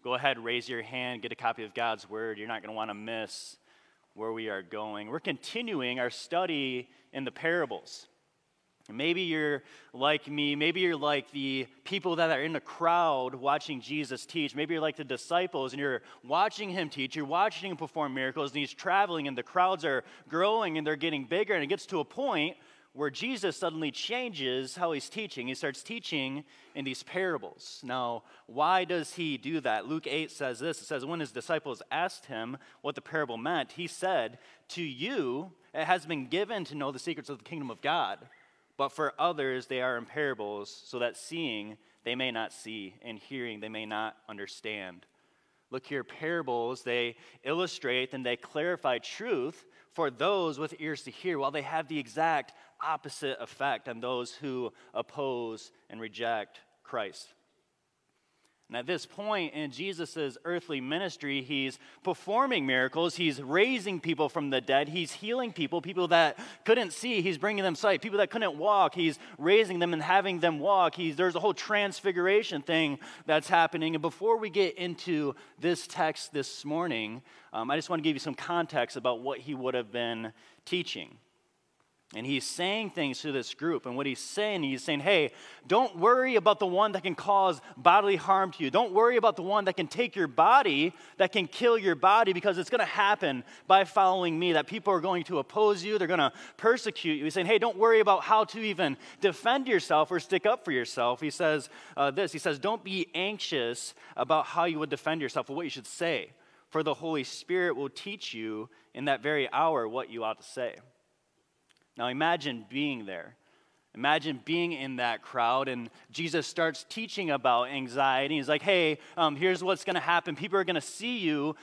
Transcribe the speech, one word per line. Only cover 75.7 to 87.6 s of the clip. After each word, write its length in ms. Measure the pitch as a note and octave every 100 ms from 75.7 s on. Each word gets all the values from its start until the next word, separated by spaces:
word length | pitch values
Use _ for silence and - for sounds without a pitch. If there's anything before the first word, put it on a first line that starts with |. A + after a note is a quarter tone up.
| F3 -
text 480 | F3 D#3 - -
this 320 | D3 C3 - C#3+
morning, 560 | D#3+ F3 A#2 G#2+ A#2 - - -
um, 160 | - A#2+
I 80 | D3+
just 120 | -
wanna 120 | G#3+
give 140 | D#3 C#3
you 40 |
some 160 | D#3 C3
context 640 | - F3 D#3+ D3+ A#2+ C3
about 240 | B2 A#2
what 180 | B2+ B2
he 140 | B2+
would 220 | C3+ B2+ B2
have 160 | A2
been 420 | A#2+ A#2 A2+ A2+ - - _ -
teaching. 540 | F3+ E3 - C#2+ - _ _ _ _ _ _ _ _ _ G#2+
And 120 | B2+
he's 180 | C#3 -
saying 460 | - F3+ G#3+ G#3
things 300 | - C#3+ B2+
to 100 | D#3
this 240 | C3+ A#2 -
group, 320 | D#3+ C#3 B2+
and 100 | B2
what 80 | C#3
he's 140 | B2
saying, 420 | - - G#3+ G3
he's 220 | C#3+ C3
saying, 160 | - C#3+
"Hey, 320 | D3+ F#3+ C#3+ - - - -
don't 300 | G#3 B3 E3+
worry 400 | G3+ B3+ C4 A3+
about 240 | F3+ G3+
the 80 | F#3+
one 240 | F3+ G#3+
that 100 | F#3+
can 140 | F#3 D3+
cause 440 | - G3 F#3+ D3